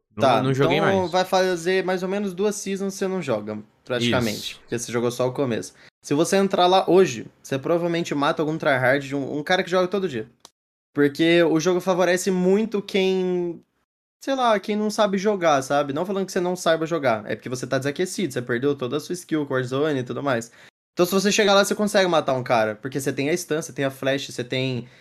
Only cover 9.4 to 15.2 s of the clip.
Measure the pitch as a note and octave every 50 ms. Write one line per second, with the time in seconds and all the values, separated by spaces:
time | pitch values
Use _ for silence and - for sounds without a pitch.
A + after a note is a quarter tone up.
9.4 | D3 - F#3 F3+ F#3 E3 F3 F#3 F#3 F3+ G#3 G3+ F#3+ F3 C3+ A2 A2 - _ _
10.4 | _ - _ _ _ _ _ _ _ _ _ C#3+ C#3+ C#3+ C#3+ - E3 E3 E3+ E3+
11.4 | E3+ D#3 D#3 D#3+ D#3 F#3 F3+ F3+ F3+ F#3+ F3+ F3 F#3 E3+ F#3 F3+ - G3+ F#3 F3+
12.4 | F3+ F3+ F#3+ G#3 A3+ A3+ - G3+ G3+ - - G3 F#3+ F#3+ F#3+ F#3 F#3 F3+ F3+ F3+
13.4 | F3 F3 E3 E3+ - _ _ _ _ _ _ _ _ _ _ _ - C#4+ C4+ C4
14.4 | B3 A#3 G#3+ G3+ - - G#3 G#3 G#3+ G#3+ G#3 - G#3+ G3+ F#3+ G3